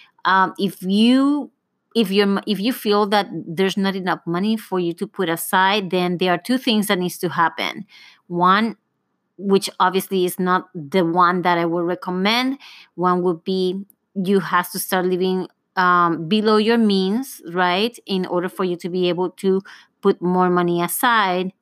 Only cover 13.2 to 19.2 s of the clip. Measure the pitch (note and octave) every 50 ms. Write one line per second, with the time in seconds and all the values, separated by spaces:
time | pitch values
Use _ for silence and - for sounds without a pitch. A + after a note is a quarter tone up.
13.2 | F3 F#3 E3+ E3 - - F#3+ F#3 F#3 F#3 F3+ G3 G3+ _ _ _ _ _ - G3
14.2 | F#3 F3+ G3+ G3 E3 D#3 - F3+ F3 - - F3+ - - G3 F#3 F3+ F#3 F#3 F3
15.2 | F#3 F#3 F#3 F#3 F3 - _ _ _ _ - F#3 F#3 F3+ F3+ F3 F3 E3+ E3 D#3
16.2 | E3 D#3 G#3 G#3+ G#3 A3 G#3+ G#3+ G#3+ A3 A#3 A#3 A3+ G#3 G3 F#3+ F#3+ F#3+ G#3 B3
17.2 | C4+ - - - - - E3+ F#3 F3+ F3+ F3 F#3+ G#3+ A#3+ A#3 - - - G3+ F#3
18.2 | F#3 - F3 F3+ F3 F3+ - - G3 F#3 F3 E3+ - F3+ F3 F#3 F3+ F3 E3+ F3